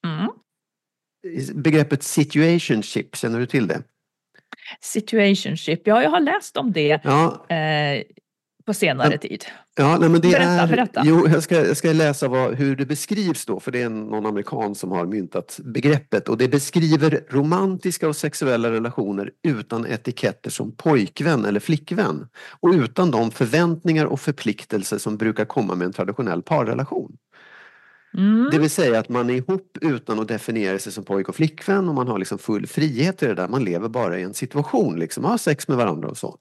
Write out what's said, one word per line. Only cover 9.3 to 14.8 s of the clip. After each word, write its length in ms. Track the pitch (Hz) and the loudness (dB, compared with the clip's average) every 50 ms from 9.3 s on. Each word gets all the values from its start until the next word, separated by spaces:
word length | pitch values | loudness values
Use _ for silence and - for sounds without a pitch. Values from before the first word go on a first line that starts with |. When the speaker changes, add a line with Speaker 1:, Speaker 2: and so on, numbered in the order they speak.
| - 104 - - - - _ _ _ | -10 -10 -12 -16 -18 -20 _ _ _
Speaker 2:
ja, 220 | - 143 143 165 175 | 2 4 4 6 6
nej, 100 | 170 160 | 6 6
men 120 | 170 170 | 6 6
det 60 | 165 180 | 6 6
Speaker 1:
Berätta, 140 | 180 185 175 175 | 6 6 4 4
Speaker 2:
är, 160 | 180 175 170 | 4 4 4
Speaker 1:
berätta. 340 | 170 226 233 247 - - - - | 4 4 2 2 0 0 2 4
Speaker 2:
jo, 220 | 151 160 170 175 | 6 6 6 6
jag 160 | 156 160 151 160 | 6 4 4 4
ska, 220 | - 180 165 139 | 2 2 4 4
jag 100 | 90 151 | 2 0
ska 140 | 143 - 170 156 | 2 2 2 4
läsa 340 | 160 160 147 143 139 147 | 4 4 2 2 0 -2
vad, 260 | 131 123 131 131 117 113 | 0 0 0 0 0 -2
hur 200 | 123 143 139 135 | 0 0 0 0
det 100 | 127 143 | -2 -2
beskrivs 600 | 127 151 143 - - 208 208 208 180 151 - - | -4 -4 -6 -4 -4 -2 -2 0 -2 -2 -4 -4
då, 140 | - 101 92 | -6 -6 -6
för 120 | - - | -6 -6
det 100 | 123 123 | -4 -4
är 40 | 123 | -4
en, 160 | 117 110 110 | -4 -4 -6
någon 240 | 107 107 110 107 104 | -8 -6 -6 -4 -2
amerikan 500 | 110 107 101 101 - - 123 110 101 101 | -2 -2 -4 -4 -6 -6 -4 -4 -4 -4
som 160 | - | -6